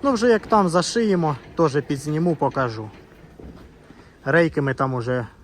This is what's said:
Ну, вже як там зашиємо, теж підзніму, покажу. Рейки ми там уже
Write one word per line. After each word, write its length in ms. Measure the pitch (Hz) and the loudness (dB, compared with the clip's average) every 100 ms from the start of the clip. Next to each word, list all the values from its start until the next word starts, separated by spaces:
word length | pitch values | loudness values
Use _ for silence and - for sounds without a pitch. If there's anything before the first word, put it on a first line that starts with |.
Ну, 100 | 277 | 0
вже 160 | 240 240 | 2 4
як 180 | 220 - | 2 4
там 220 | 220 185 | 2 4
зашиємо, 680 | 175 165 240 220 185 160 135 - - | 2 0 0 0 2 0 -4 -8 0
теж 260 | 160 143 | 0 0
підзніму, 540 | 143 143 147 151 175 156 | -2 -6 -4 -2 -2 0
покажу. 540 | 139 139 127 110 110 - - - - - - - - - - - - - | -2 -2 -4 -6 -12 -16 -20 -20 -20 -20 -20 -20 -20 -20 -20 -20 -20 -10
Рейки 360 | 135 160 165 147 | 0 2 2 0
ми 140 | 139 | -2
там 200 | 131 135 | -2 -2
уже 320 | 127 117 127 110 - | -2 -2 -4 -4 -14